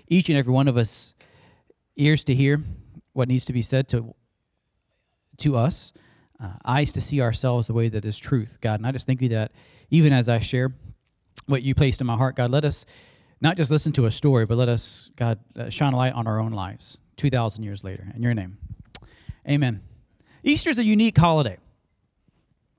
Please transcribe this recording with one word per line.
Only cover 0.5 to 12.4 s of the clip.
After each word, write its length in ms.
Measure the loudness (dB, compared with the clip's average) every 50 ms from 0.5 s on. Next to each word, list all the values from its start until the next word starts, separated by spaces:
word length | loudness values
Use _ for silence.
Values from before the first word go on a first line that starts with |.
one 160 | 2 2 2
of 80 | 2 2
us 400 | 2 0 -2 -4 -8 -12 -14 -18 _ _ _ _ _ _ _ _ _ _ _ _ _ _ _ _
ears 300 | 0 2 4 2 2 2
to 100 | 0 2
hear 260 | 4 4 4 2 0 -2 -8 -12 -14 -18 -20 -20 -20 -20 _ -4
what 160 | -2 0 0
needs 160 | 0 -2 -2
to 80 | -2 -4
be 80 | -4
said 260 | -2 0 0 0 0
to, 260 | 0 -2 -2 -4 -6 -14 _ _ _ _ _ _ _ _ _ _ _ _ _ _ _ _ _ _ _ _ _ _ _ -10
to 180 | -2 0 0 2
us, 380 | 2 2 0 -2 -4 -10 -14 -18 _ _ _ _ _ _ _ _ -14 -14
uh, 100 | -14 -14 -8 -4
eyes 260 | 0 0 2 2 0
to 80 | -2 -4
see 220 | -6 -2 0 0
ourselves 460 | 0 0 0 0 0 0 0 0 0
the 60 | 0 0
way 140 | 0 0
that 160 | 0 -2 -4 -6
is 140 | -6 -8
truth, 400 | -8 -4 -2 -2 -2 -2 -4 -8 -6
God. 180 | -2 -2 -2 -2
And 80 | -2
I 40 | -4
just 140 | -6 -4 -4
thank 160 | -4 -2 0
you 80 | 0 0
that 220 | 0 -2 -2 -4 -8 _ _ _ _ _ _ _
even 200 | 4 6 6 6
as 160 | 6 4 4
I 120 | 2 2 0
share 340 | 0 -2 -2 -2 -2 -2 -4 -10 -18 -20 -20 _ _ _ _ _ _ _ _ -12 -4
what 160 | -2 -2 0
you 140 | 0 0 2
placed 260 | 4 2 2 2 0
in 60 | -2
my 100 | -2 0
heart, 180 | 0 0 0 0
God, 140 | -2